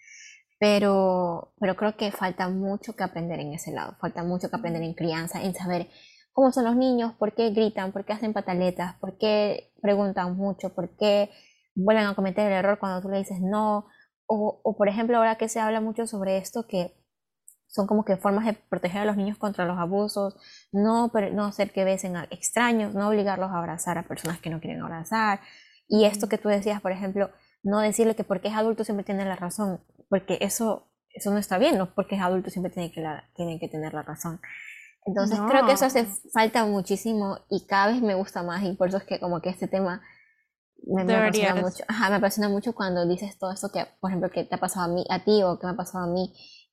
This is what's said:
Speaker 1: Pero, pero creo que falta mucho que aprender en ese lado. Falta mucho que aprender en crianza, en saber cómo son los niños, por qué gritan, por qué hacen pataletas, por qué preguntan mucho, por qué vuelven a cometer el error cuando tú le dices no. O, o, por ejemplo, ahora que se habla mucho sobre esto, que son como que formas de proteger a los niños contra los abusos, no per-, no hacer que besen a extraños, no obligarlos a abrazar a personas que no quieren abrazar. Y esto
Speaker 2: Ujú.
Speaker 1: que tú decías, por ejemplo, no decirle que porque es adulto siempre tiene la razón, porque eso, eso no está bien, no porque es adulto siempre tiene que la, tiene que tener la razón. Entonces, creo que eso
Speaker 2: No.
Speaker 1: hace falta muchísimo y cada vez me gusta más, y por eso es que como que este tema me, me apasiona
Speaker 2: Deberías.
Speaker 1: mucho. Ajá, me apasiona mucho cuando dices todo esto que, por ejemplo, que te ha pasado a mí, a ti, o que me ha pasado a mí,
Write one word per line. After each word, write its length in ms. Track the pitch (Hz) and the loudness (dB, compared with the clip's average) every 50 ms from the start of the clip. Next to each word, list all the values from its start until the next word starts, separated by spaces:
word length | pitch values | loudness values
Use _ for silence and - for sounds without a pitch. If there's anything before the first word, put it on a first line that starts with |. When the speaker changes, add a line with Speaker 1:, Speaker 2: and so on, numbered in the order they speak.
| - - - - - - - - _ _ _ - | -20 -20 -20 -20 -20 -20 -20 -20 _ _ _ 2
Speaker 1:
Pero, 960 | 208 208 208 202 208 202 196 190 190 185 185 180 180 170 170 165 - - _ - | 4 4 6 6 6 6 6 6 6 4 4 4 2 0 -2 -4 -8 -12 _ -2
pero 160 | 208 190 185 | 0 0 0
creo 200 | - 214 214 214 | 0 0 -2 -2
que 160 | - 220 202 | -2 -4 -4
falta 360 | - - 196 185 180 - 185 180 | -2 -2 -4 -4 -2 -2 -2 -2
mucho 460 | 190 190 196 196 196 208 - 233 214 | -2 -2 -2 -2 -4 -4 -6 -8 -6
que 80 | - 190 | -4 -4
aprender 360 | 180 - 165 170 170 160 151 | -4 -4 -4 -6 -4 -4 -6
en 120 | 147 147 151 | -6 -8 -8
ese 180 | 160 - - | -8 -8 -8
lado. 240 | - - 73 - - - | -8 -8 -8 -10 -10 -8
Falta 220 | - 165 - - | -8 -6 -6 -4
mucho 280 | 170 175 180 180 196 170 | -4 -2 -2 -2 -4 -4
que 60 | - | -6
aprender 260 | 175 - 170 165 165 | -6 -4 -4 -4 -4
en 120 | 165 165 170 | -4 -4 -4
crianza, 480 | - 165 170 160 160 165 165 - 180 | -4 -2 -2 -2 -2 -4 -6 -6 -4
en 120 | - 190 175 | -4 -4 -4
saber 340 | - 185 175 180 175 175 - - - - - - _ _ _ | -4 -4 -2 -2 -4 -4 -6 -14 -20 -20 -20 -20 _ _ _
cómo 200 | - 269 269 254 | 2 4 4 4
son 120 | 247 269 233 | 4 2 2
los 120 | 226 240 | 2 2
niños, 380 | 247 262 262 247 240 233 226 233 - | 2 4 2 2 2 0 -2 -2 -2
por 160 | 214 208 - | -2 -2 0
qué 160 | - 226 226 | 0 0 2
gritan, 420 | 202 220 220 208 - 202 190 190 | 2 2 2 2 0 -2 -6 -6
por 120 | - 196 202 | -6 -6 -6
qué 80 | - | -6
hacen 200 | 214 214 233 214 214 | -6 -4 -4 -4 -2
pataletas, 600 | 208 196 - 180 175 185 180 180 180 175 180 - - | -4 -2 -2 0 2 2 0 0 -2 -6 -8 -8 -8
por 180 | - 190 - - | -8 -8 -4 0
qué 540 | 220 214 214 214 208 202 - - - _ _ _ | 0 2 4 4 2 2 0 -4 -8 _ _ _
preguntan 540 | - 202 202 202 202 196 190 196 180 180 180 | 2 2 4 4 2 0 0 -2 -2 -2 -2
mucho, 380 | 190 196 202 190 - - 180 - | -2 -2 -2 -4 -4 -6 -8 -6
por 220 | 185 175 - _ | -6 -6 -6 _
qué 340 | - 214 208 202 202 202 202 - - - _ _ _ _ _ - | 0 2 4 4 4 2 0 -4 -16 -20 _ _ _ _ _ -4
vuelven 320 | 185 185 208 220 220 208 | 0 2 4 4 4 4
a 80 | 202 202 | 2 0
cometer 320 | - 196 190 180 208 214 | 0 -2 0 0 2 2
el 60 | 208 | 2
error 260 | 196 185 190 196 208 202 | 2 2 2 2 2 0
cuando 220 | 202 190 185 185 | 0 -4 -4 -4
tú 60 | 190 190 | -4 -4
le 100 | 196 196 | -2 -2
dices 220 | 196 - 196 180 | -2 -4 -4 -4
no. 460 | 185 185 208 214 214 214 208 208 - - _ _ _ _ _ _ _ | -2 0 0 0 2 2 0 0 -2 -8 _ _ _ _ _ _ _
O, 340 | - 226 208 214 214 - - | -2 -2 0 0 -2 -2 -2
o, 140 | - 226 208 | -2 -2 2
por 120 | - 208 202 | 2 2 2
ejemplo, 280 | 202 226 226 233 240 | 2 2 2 2 4
ahora 200 | 233 226 226 220 | 4 4 4 4
que 120 | 226 226 220 | 2 -2 -2
se 120 | - 233 | -2 0
habla 200 | 220 220 220 220 | 0 0 0 0
mucho 260 | 220 220 214 233 233 | 0 -2 -2 -4 -4
sobre 300 | 226 226 202 190 190 190 | -4 -4 -4 0 0 0
esto, 300 | 190 185 - - 240 220 - | 0 -2 -4 -6 -6 -6 -4
que 260 | 202 180 175 180 _ _ _ _ _ _ _ _ _ _ _ _ - _ _ | -2 -2 -2 -4 _ _ _ _ _ _ _ _ _ _ _ _ -20 _ _
son 200 | _ - 214 196 | _ -2 -2 0
como 180 | 196 214 208 208 | 2 2 2 4
que 120 | - 190 | 2 0
formas 280 | 185 - 202 196 214 226 | 2 2 2 2 2 2
de 80 | 233 214 | 0 -2
proteger 480 | - _ - 190 185 - 180 180 202 | -4 _ -6 -4 -2 -2 -2 -2 0
a 20 | 208 | 0
los 120 | 214 202 | 0 0
niños 220 | 202 196 208 208 - | 0 0 -2 -2 -4
contra 260 | - 202 202 - 180 | -4 -4 -2 0 -2
los 140 | 170 180 185 | 0 0 -2
abusos, 580 | 170 170 196 202 208 208 - 202 196 196 - - - - - - _ _ | -2 0 0 0 0 0 -2 -2 -2 -4 -4 -8 -20 -20 -20 -20 _ _
no 380 | - 196 208 226 226 233 233 233 | 0 2 4 4 4 4 2 2
per-, 200 | - 220 196 185 | 2 0 0 0
no 140 | 185 202 208 | 0 -2 -2
hacer 260 | 202 202 - 196 196 | -2 0 -2 -2 -2
que 120 | - 202 190 | 0 0 2
besen 320 | 190 190 185 - 185 180 | 2 2 0 -2 -4 -6
a 80 | 170 147 - | -6 -6 -8
extraños, 640 | - - - - - 226 240 240 233 220 208 202 208 | -8 -6 -6 -2 0 2 2 4 4 2 0 0 0
no 140 | 196 202 208 | 0 2 2
obligarlos 420 | 214 208 196 202 190 185 190 190 | 2 2 2 2 0 -2 -2 -2
a 80 | 185 170 | -2 -4
abrazar 380 | 170 170 160 175 - 180 170 165 | -4 -4 -6 -6 -4 -4 -4 -4
a 80 | 180 - | -4 -6
personas 320 | - - - 165 170 - | -8 -6 -6 -6 -6 -6
que 100 | - 165 | -8 -8
no 100 | 165 160 | -8 -6
quieren 220 | - - 160 165 | -6 -8 -8 -8
abrazar. 580 | 165 165 170 165 160 - 220 226 220 214 196 - - - - - - _ _ _ _ - | -8 -8 -8 -10 -6 -4 -2 0 2 0 0 -2 -4 -14 -20 -20 -20 _ _ _ _ 2
Y 160 | 208 214 214 | 6 6 6
esto 220 | 208 208 208 220 | 6 4 2 -2
Speaker 2:
Ujú. 20 | 202 | -2
Speaker 1:
que 100 | 220 208 | -2 0
tú 100 | - 208 | 2 2
decías, 320 | 208 202 202 214 208 208 | 2 2 2 0 -2 -2
por 120 | - 185 | -2 -4
ejemplo, 380 | 190 190 202 190 190 202 196 - - _ _ _ _ _ | -4 -2 -4 -2 0 0 -2 -2 -4 _ _ _ _ _
no 180 | - 196 202 214 | -2 0 2 2
decirle 340 | 214 214 202 - 226 220 214 | 2 2 4 4 4 2 2
que 80 | - 196 | 0 -2
porque 240 | - 196 180 - 208 | -2 -2 -2 -2 -2
es 60 | 214 | 0
adulto 300 | 214 220 226 220 220 214 | 0 2 2 0 0 -2
siempre 200 | - 208 202 185 | -4 -4 -4 -4
tiene 200 | - 196 196 196 | -4 -2 -2 -2
la 120 | 196 185 | -2 -4
razón, 480 | 175 180 175 - 208 208 196 180 - - _ _ _ _ - | -4 -6 -6 -4 -2 -2 -2 -4 -6 -10 _ _ _ _ 0
porque 280 | 202 185 185 - 180 - | 0 0 0 0 -2 -2
eso, 520 | 202 196 - - 226 220 196 - - _ _ _ _ _ | 0 -2 0 0 0 0 -2 -2 -6 _ _ _ _ _
eso 200 | - - - 202 | -12 -6 -2 0
no 60 | 202 208 | 0 0
está 200 | 202 - 190 185 | 0 0 2 4
bien, 200 | 254 330 285 190 | 4 4 4 4
no 160 | 185 175 - | 0 -2 -2
porque 220 | - 190 - 202 | -4 -4 -2 -2
es 60 | 196 | -2
adulto 280 | 185 180 185 185 180 185 | 0 2 0 0 -2 -4
siempre 220 | - 185 180 175 | -4 -4 -6 -4
tiene 200 | - 185 170 165 | -6 -6 -8 -8
que 80 | - 170 | -6 -8
la, 280 | 160 156 151 - - _ _ | -6 -6 -8 -8 -12 _ _
tiene 220 | - 175 170 160 160 | -8 -6 -6 -6 -8
que 80 | 170 151 | -8 -8
tener 260 | - 156 156 156 156 | -6 -6 -6 -6 -8
la 80 | 156 | -8
razón. 380 | 147 - 156 - - 170 165 - - - - - - - - - - - _ _ - | -8 -10 -10 -8 -8 -8 -8 -10 -12 -16 -18 -16 -18 -18 -20 -20 -20 -20 _ _ -6
Entonces, 340 | 202 214 - - 208 214 208 208 | -4 0 0 2 2 2 0 2
creo 180 | 226 269 269 247 | 2 2 2 4
que 80 | 214 | 4
eso 140 | - 285 269 | 4 4 2
Speaker 2:
No. 0 | |
Speaker 1:
hace 200 | 262 262 247 233 202 196 - - - - | 2 2 0 0 -2 -4 -10 -10 -4 0
falta 320 | 226 226 220 226 247 220 | 0 2 2 2 2 2
muchísimo 720 | 208 202 196 180 - 196 190 - 226 220 214 202 196 196 - _ - | 2 0 0 0 -2 -2 -2 -2 -2 -2 -2 -2 -2 -4 -6 _ -4
y 160 | 202 185 - | -4 -4 -2
cada 220 | - 202 196 196 208 | 0 2 2 4 4
vez 100 | 240 254 | 2 2
me 120 | 233 208 190 | 2 0 0
gusta 280 | 185 196 - - 196 | 0 -2 -4 -6 -6
más, 200 | 175 175 170 185 202 | -6 -4 -4 -2 -2
y 100 | 180 196 | -2 0
por 140 | - 190 180 | 0 0 0
eso 100 | 190 196 | 0 -2
es 60 | - | -4
que 160 | - 190 - | -4 -6 -4
como 200 | 185 180 175 165 | -4 -2 -4 -2
que 80 | - 185 | -4 -4
este 180 | 185 - 190 190 | -6 -4 -6 -2
tema 340 | - 190 196 175 180 185 - - - _ _ _ _ _ _ _ _ _ _ _ _ _ - | -2 0 0 -2 -4 -6 -10 -18 -20 _ _ _ _ _ _ _ _ _ _ _ _ _ -6
me, 180 | - 190 190 202 | -2 0 0 2
me 120 | 226 220 | 4 4
apasiona 400 | 220 220 214 208 214 202 190 185 | 4 4 4 4 2 2 2 2
Speaker 2:
Deberías. 0 | |
Speaker 1:
mucho. 280 | 185 180 185 180 - - - | 2 0 -2 -4 -6 -6 -6
Ajá, 220 | 220 220 220 190 | -2 0 2 2
me 60 | 202 | 2
apasiona 320 | 196 - 196 196 220 208 202 | 4 2 2 2 2 0 0
mucho 240 | 202 202 - 240 226 | 0 0 -2 -4 -4
cuando 320 | - 202 185 180 180 175 170 | -4 -2 -2 0 0 2 2
dices 300 | 180 180 208 196 - - | 0 0 -4 -8 -10 -6
todo 140 | 190 185 | -6 -6
esto 180 | 190 - - 196 | -6 -6 -8 -6
que, 140 | - 180 - - _ _ | -6 -6 -6 -8 _ _
por 100 | - 185 | -4 -2
ejemplo, 200 | 190 175 180 180 | -2 0 -2 -2
que 140 | - 180 - | -2 -4 -4
te 100 | - 180 | -4 -4
ha 20 | 180 | -2
pasado 260 | 185 185 - 190 175 170 | -2 -2 -2 0 0 0
a 40 | 175 | 0
mí, 100 | 180 - - | 0 -2 -2
a 140 | 185 185 - | -2 0 4
ti, 180 | 214 214 214 190 | 4 6 6 6
o 140 | 180 170 - | 4 2 0
que 80 | - | -2
me 60 | 180 180 | -4 -4
ha 20 | |
pasado 280 | 233 175 - - 185 180 | -4 -6 -6 -6 -4 -2
a 40 | 170 175 | -2 0
mí, 200 | 185 185 185 - - - - - - - _ | -2 -2 -4 -6 -14 -20 -20 -20 -20 -20 _